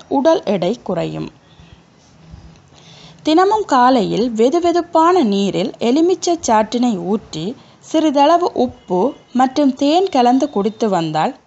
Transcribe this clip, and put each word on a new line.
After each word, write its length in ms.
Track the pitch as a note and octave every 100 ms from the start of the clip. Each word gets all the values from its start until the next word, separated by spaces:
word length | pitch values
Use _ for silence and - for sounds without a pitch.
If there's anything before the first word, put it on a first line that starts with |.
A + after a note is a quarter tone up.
| -
உடல் 340 | C4+ D#4 E4
எடை 280 | - G3+ F3 B3
குறையும். 460 | - E3+ D#3+ D#3 D#3 _ _ _ - - _ _ _ _ - - - - _ - - - - -
தினமும் 420 | D4+ D#4 F#4+ A4
காலையில் 680 | G4 C4+ B3 C4 F3+ E3+ B3
வெதுவெதுப்பான 920 | A3 B3 E4+ E4+ E4+ E4+ D#4+ E4 F#4
நீரில் 480 | A3+ G3 G3 E3 G3+ -
எலுமிச்சை 600 | A#3 C#4+ E4+ F4+ F4 E4
சாற்றினை 560 | - A3 G#3+ B3 B3 F#3+
ஊற்றி 580 | F3 G#3 - D#3+ F3+ C#4 - _
சிறிதளவு 720 | - D#4+ D#4 C#4 C#4+ E4+ E4+
உப்பு 600 | - B3 - - F3+ B3 - _
மற்றும் 420 | A#3+ C4 D4+ C#4+
தேன் 340 | C4 C#4 E4+ F#4+
கலந்து 420 | C4+ A#3+ C4 D4
குடித்து 380 | G3+ G#3 G#3 A3+
வந்தால் 460 | F3+ D#3+ D#3 G3 C#4